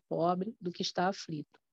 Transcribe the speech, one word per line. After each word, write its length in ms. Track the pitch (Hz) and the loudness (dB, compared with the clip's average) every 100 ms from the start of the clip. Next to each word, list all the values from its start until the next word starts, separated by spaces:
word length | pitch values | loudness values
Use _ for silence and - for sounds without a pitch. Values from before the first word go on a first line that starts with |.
| - | -2
pobre, 480 | 165 170 180 190 - | 2 4 2 0 -4
do 120 | 180 | -6
que 100 | - | -4
está 260 | 185 - 180 | -4 0 0
aflito. 520 | 196 - 156 147 - _ | 0 -6 -8 -8 -16 _